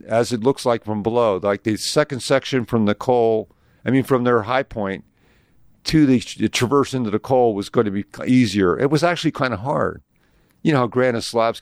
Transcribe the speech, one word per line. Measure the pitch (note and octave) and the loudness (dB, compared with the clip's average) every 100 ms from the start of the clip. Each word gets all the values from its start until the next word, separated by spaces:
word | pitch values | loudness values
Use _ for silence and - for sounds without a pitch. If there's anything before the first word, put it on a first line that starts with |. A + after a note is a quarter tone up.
| - | -2
as | A2 A#2+ | 0 0
it | A#2+ | 0
looks | A#2+ C3+ | 0 0
like | B2+ A#2 | -2 -2
from | G#2+ G#2+ | -2 -4
below, | G2+ A#2+ A#2 F#2 | -2 2 2 2
like | G2+ G2+ | 0 -2
the | A2+ G#2 | -2 -4
second | - D3+ D3 B2+ | -2 0 0 -4
section | - C3+ - C3 | 0 0 0 -4
from | A2 A#2 G#2 | 0 0 0
the | |
col, | G#2 - B2 A2+ A2 G2+ _ _ _ | 0 0 2 2 0 -4 _ _ _
I | A#2+ | -2
mean, | C3 | 0
from | A#2+ C3 | 2 0
their | B2 A#2+ | 2 2
high | G#2 C3 | 2 -2
point | - A2+ G2 F#2+ - _ _ _ _ _ _ _ | -4 -6 -6 -6 -12 _ _ _ _ _ _ _
to | - D#3+ C#3+ | -2 2 4
the, | B2 - - | 2 0 -4
the | A2 | -2
traverse | - A2+ C#3+ D3 | 0 0 0 0
into | C3+ A2 | -2 -4
the | G#2 | -4
col | - B2+ A#2+ | 0 2 2
was | G2+ G2+ | 0 -2
going | B2+ G#2+ | -2 -2
to | |
be | G2 - - - | -4 -8 -10 0
easier. | B2+ A#2 G2+ F2+ D2+ | 2 2 4 2 2
It | C#3 | 2
was | D3+ | 2
actually | E3+ E3+ D#3+ | 0 -2 -4
kinda | - C3 G2+ | -4 -4 -4
hard. | C3 D3+ F#2 E2 - _ _ _ _ _ | -4 -2 -4 -6 -16 _ _ _ _ _
You | E3 | 0
know | C#3+ | 2
how | A#2+ | 0
granite | B2 B2+ A#2 | 2 0 0
slabs, | - A#2 A2+ G#2+ | -2 0 0 -2